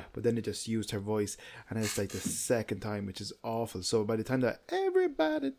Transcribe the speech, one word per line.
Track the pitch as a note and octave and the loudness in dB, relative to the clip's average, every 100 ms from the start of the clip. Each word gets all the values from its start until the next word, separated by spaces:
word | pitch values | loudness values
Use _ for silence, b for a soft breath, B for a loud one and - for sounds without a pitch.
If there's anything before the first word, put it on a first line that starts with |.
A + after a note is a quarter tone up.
| - | -6
but | - | -2
then | A#2 A#2 | 0 2
they | |
just | G#2+ G#2 - | 0 -4 -2
used | A2+ G#2 | -2 0
her | G#2+ | -2
voice, | G2 G#2+ G2+ - B B - | 0 0 0 -4 B B -8
and | G#2+ | -2
it's, | G#2+ - | 0 0
like, | G2 | -2
the | F#2+ | -2
second | - - - A#2+ A2 G2+ | -2 -2 2 2 2 -2
time, | G#2+ G#2 G2 | -2 -2 -4
which | F#2+ | -6
is | G#2 - | -10 -8
awful. | A#2 A2+ A#2 G#2 | -4 -2 -2 -4
So | F2+ A2+ | 2 2
by | G#2+ | 4
the | A2+ | 0
time | A2 C3 | 0 2
that | A#2+ - - | 2 0 -2
Everybody | F#4 F#4+ F#4 F4+ C#4 D#4 D#4 C#4 | 0 2 4 4 2 2 2 -2